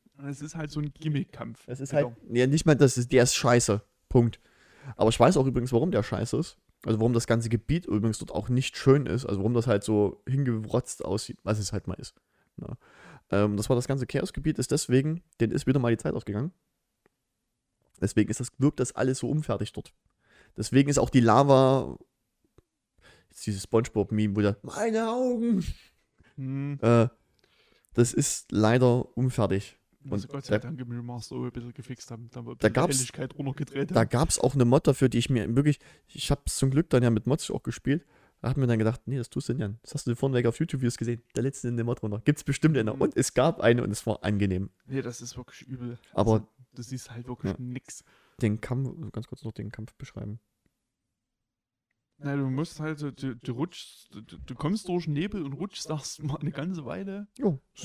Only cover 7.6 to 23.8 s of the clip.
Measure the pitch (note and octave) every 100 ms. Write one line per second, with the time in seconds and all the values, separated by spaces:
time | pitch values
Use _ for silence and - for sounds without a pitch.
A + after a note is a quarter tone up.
7.6 | - D3+ - G#2 A2 G#2 - - A#2 B2
8.6 | - - C#3 C#3+ - A2+ - G2 G#2 A#2+
9.6 | A#2+ G2+ - G#2+ G2+ - - C3+ C3 A2
10.6 | G#2+ A#2+ - - - G2+ - - - A2
11.6 | G2 G#2 - - - - _ _ _ -
12.6 | - - _ - - - _ G2 G#2 G2+
13.6 | - B2 B2+ C3+ B2 C#3+ - - D#3+ D3+
14.6 | C3 D3 - B2+ D3+ E3 - - A2 C#3
15.6 | C3+ C#3 A#2 A2+ D3+ - - G2+ D#3+ -
16.6 | _ _ _ _ _ _ _ _ _ _
17.6 | _ _ _ _ G2+ - G#2 A2 B2 -
18.6 | C#3 - B2 - C3 C3 A#2+ D3+ D3+ G#2
19.6 | G#2 - - _ _ _ _ _ _ -
20.6 | G#2+ C3 C#3 C#3 - C3 A2+ A2+ C#3+ C3
21.6 | C3 C3+ C2+ - - _ _ _ _ _
22.6 | _ _ _ _ _ _ _ - - F#2+
23.6 | - A2+